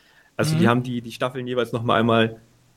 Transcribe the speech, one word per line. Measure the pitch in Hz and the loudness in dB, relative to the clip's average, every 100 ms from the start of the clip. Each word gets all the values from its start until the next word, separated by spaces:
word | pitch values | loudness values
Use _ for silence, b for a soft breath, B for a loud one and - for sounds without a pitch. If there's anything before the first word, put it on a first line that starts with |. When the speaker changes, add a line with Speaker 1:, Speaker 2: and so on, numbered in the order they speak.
| b b b - | b b b -4
Speaker 1:
Also, | 113 | 0
Speaker 2:
Mhm. | 156 | 2
Speaker 1:
die | 117 | 4
haben | 123 | 2
die, | 127 120 | -2 -8
die | 113 | -8
Staffeln | 113 127 131 123 | -6 -6 -6 -6
jeweils | 123 117 | -4 -2
noch | 120 | -4
mal | 117 107 | 0 2
einmal | 113 113 113 - _ _ _ | 4 2 2 -2 _ _ _